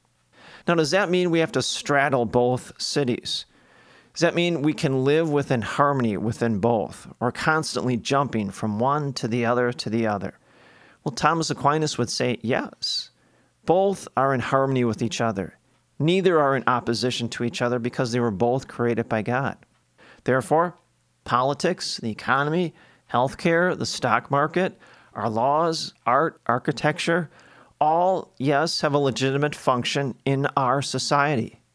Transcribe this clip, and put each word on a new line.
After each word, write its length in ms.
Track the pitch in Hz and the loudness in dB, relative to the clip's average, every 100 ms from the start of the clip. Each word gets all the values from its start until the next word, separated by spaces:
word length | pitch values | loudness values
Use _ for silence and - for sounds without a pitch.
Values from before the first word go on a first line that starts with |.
| _ _ _ _ - - - | _ _ _ _ -20 -8 0
Now, 80 | |
does 160 | 170 147 | 2 2
that 200 | 185 185 | 2 2
mean 200 | 180 180 | 2 2
we 80 | 165 | 2
have 140 | 160 | 0
to 100 | 135 | -2
straddle 640 | - - - 143 143 131 | -2 -4 0 2 4 2
both 480 | 113 123 123 127 - - | 2 2 2 0 -6 -10
cities? 640 | - 147 127 117 - - - _ _ _ - - _ | -4 -2 0 -2 -4 -8 -10 _ _ _ -20 -20 _
Does 80 | - | -2
that 120 | 170 | 0
mean 280 | 170 175 165 | 2 0 0
we 100 | 147 | 0
can 320 | 151 151 135 | 0 0 0
live 260 | 131 156 165 | 2 2 2
within 320 | 147 135 127 | 0 0 -2
harmony 540 | 104 - 143 139 117 98 | -2 2 2 2 0 0
within 420 | 104 - 117 104 | -2 -2 -2 2
both, 480 | 113 113 71 - - - | 2 2 -2 -8 -16 -6
or 100 | 123 | -4
constantly 680 | - - 156 151 107 117 120 | -2 0 0 0 -4 -2 -2
jumping 540 | - 135 131 113 98 | 0 0 0 -2 -4
from 300 | - 110 104 | -4 -4 0
one 320 | 127 143 143 | 0 0 -4
to 160 | 131 117 | -6 -4
the 160 | 120 | -2
other 280 | 117 123 123 | 0 0 0
to 180 | 120 117 | -2 -4
the 160 | 110 110 | -2 0
other? 320 | 101 95 - _ _ - - - _ | -2 -6 -12 _ _ -20 -20 -20 _
Well, 80 | 151 | -8
Thomas 380 | - 151 165 156 | 2 2 2 -2
Aquinas 460 | 120 139 156 151 - | 0 2 2 0 -2
would 140 | 120 | -2
say, 280 | - 123 120 | -2 -2 -2
yes. 680 | 107 131 294 - - - - _ _ _ _ _ - | -2 -2 -2 -8 -6 -6 -8 _ _ _ _ _ 0
Both 420 | 180 196 190 - - | 2 2 -2 -6 0
are 180 | 135 | 0
in 60 | 131 | 0
harmony 440 | 117 135 135 131 | 0 0 2 2
with 160 | 120 107 | 0 0
each 200 | 117 - | -4 -2
other. 360 | 117 98 82 - _ _ _ - | -2 -2 -6 -10 _ _ _ -2
Neither 420 | 151 190 185 160 | 0 2 4 4
are 160 | 139 135 | 4 2
in 80 | 123 | 2
opposition 640 | 120 - 113 123 120 113 | 0 0 0 0 -2 -6
to 140 | - | -4
each 160 | 120 - | -4 -2
other 180 | 127 123 | -2 -2
because 340 | 120 - 127 | -4 -2 -2
they 80 | 120 | 0
were 100 | 120 | 0
both 380 | 92 120 131 - | 2 0 0 -4
created 400 | - 120 113 113 | -2 0 0 -2
by 140 | 113 | -2
God. 340 | 104 127 127 - _ _ _ _ - - | -2 -2 -4 -8 _ _ _ _ -20 -8
Therefore, 520 | - 127 - 151 175 - _ _ _ _ | 0 0 2 2 2 -4 _ _ _ _
politics, 760 | - 123 131 143 175 - - - | -2 0 2 0 -2 -2 -6 -6
the 120 | 117 | -8
economy, 640 | 104 - 131 147 165 170 - - _ - | -6 0 0 2 0 -2 -6 -20 _ -4
healthcare, 680 | 120 127 - 175 165 180 - | 0 0 0 0 2 2 -2
the 80 | 113 | -6
stock 440 | - 123 113 - | -4 0 0 0
market, 480 | 143 156 175 185 - - - _ | 0 0 0 -4 -6 -20 -20 _
our 140 | - 113 | -6 -4
laws, 680 | 110 131 147 170 160 165 - - | 0 2 2 0 -2 -8 -6 0
art, 340 | 131 160 - - | 2 2 -4 -2
architecture, 840 | 123 - 143 151 151 - 170 156 - - - - - | 0 0 0 -2 0 0 0 -2 -12 -20 -20 -12 -2
all, 520 | 151 165 180 185 - - | 2 4 2 0 -4 -4
yes, 420 | 135 139 165 - | 0 2 0 0
have 140 | 156 | 0
a 40 | 143 | 2
legitimate 560 | 139 117 131 139 147 | 2 0 0 2 0
function 600 | 147 - 123 117 143 139 - | 0 0 0 0 -2 -4 -4
in 220 | 135 139 139 - | -2 0 0 0
our 260 | 127 135 | 2 0
society 760 | 135 135 - 143 143 143 - - _ | 0 -4 0 2 2 0 -4 -10 _